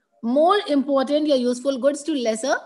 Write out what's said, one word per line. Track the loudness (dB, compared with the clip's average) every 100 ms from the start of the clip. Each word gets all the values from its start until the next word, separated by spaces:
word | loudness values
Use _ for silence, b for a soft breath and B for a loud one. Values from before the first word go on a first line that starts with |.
| _ _
more | -2 2 4 2 2 0
important | 0 0 2 0 2
या | 2
useful | 0 -2 -2 0 0
goods | -2 -4
to | -4
lesser | -2 -2 -2 -4